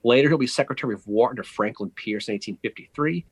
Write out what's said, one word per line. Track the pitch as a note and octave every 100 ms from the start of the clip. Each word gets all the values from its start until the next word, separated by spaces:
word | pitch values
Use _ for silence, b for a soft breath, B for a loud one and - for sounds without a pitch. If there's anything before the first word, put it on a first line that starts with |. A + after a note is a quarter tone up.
Later, | A#2 B2 C#3+
he'll | D#3
be | B2+
Secretary | - C#3 C3 C3
of | G2+ -
War | G#2 A#2+
under | -
Franklin | F#2 - G#2 - G2+
Pierce | - - G#2+ -
in |
eighteen | G2+ - F#2+
fifty-three. | A2 - F2+ - D3+ E3+ E3